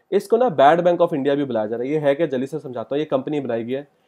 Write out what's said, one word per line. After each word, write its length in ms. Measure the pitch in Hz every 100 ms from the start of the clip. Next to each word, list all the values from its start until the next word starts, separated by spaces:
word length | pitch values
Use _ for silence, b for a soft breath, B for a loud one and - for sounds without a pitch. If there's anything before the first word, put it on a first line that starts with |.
| -
इसको 260 | 196 202 226
ना 120 | 254
बैड 320 | 143 135 165
बैंक 200 | 175 170
ऑफ 120 | 170
इंडिया 220 | 165 135 143
भी 80 |
बुलाया 240 | 139 113 107
जा 80 | 117
रहा 80 |
है। 80 | 127
ये 80 | 156
है 160 | 147 143
क्या, 120 | 165
जल्दी 200 | 131 135
से 120 | 156
समझाता 360 | 143 120 - 143
हूँ। 40 |
ये 60 | 151
कंपनी 340 | 135 127 151
बनाई 240 | 127 117
गई 100 | 117
है, 140 | 131 143 _